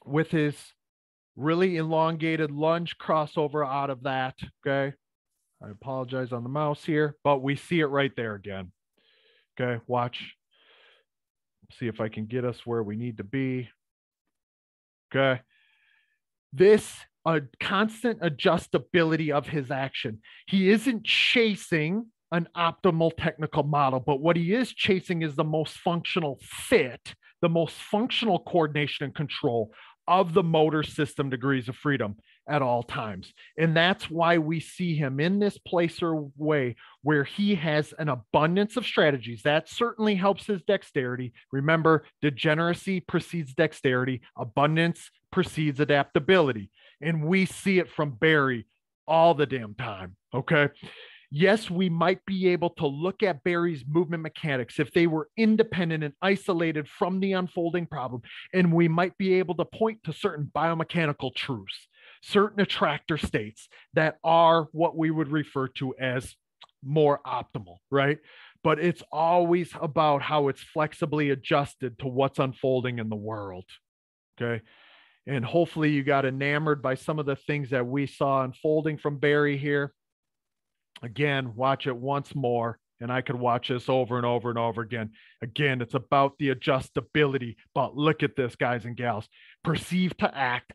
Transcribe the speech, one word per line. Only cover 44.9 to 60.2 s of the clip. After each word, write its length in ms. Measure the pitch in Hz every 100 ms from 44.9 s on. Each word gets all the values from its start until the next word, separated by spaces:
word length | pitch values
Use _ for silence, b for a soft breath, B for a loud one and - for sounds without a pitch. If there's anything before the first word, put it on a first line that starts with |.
| 165 - _ _
precedes 480 | 185 160 - 151 135
adaptability. 920 | 147 143 139 165 139 190 147 113 98 b b b
And 240 | 147 160 151
we 180 | 190
see 340 | 185 - 196 185
it 120 | 165
from 220 | - 151
Barry 540 | 117 160 156 135 120 - _ _ _ -
all 280 | 160 165
the 100 | 147
damn 300 | 135 131 107
time, 420 | 107 117 98 90 95 _
okay? 380 | 123 - 156 143 - B B B B B
Yes, 380 | 143 190 220 220
we 220 | 180 190
might 340 | 165 170 190
be 240 | - 190 185
able 220 | 175 170
to 160 | - 156
look 360 | 139 175 190
at 220 | 196 151
Barry's 400 | 185 175 170 151 123
movement 360 | 156 165 170
mechanics 560 | 156 - 160 135 117 -
if 120 | 151
they 140 | 180 170
were 220 | 156 147 -
independent 640 | 220 220 220 180 170 156
and 120 | 151 -
isolated 640 | 185 196 - 175 165 151 139
from 320 | - 180 190
the 140 | 196
unfolding 500 | 190 180 180 170 175
problem, 380 | 165 147 123 123 B B B
and 180 | 185 180
we 160 | 165 170
might 300 | 165 180 -
be 160 | 190
able 200 | 185 175 170
to 100 | 170
point 360 | - 220 220
to 100 | -
certain 360 | -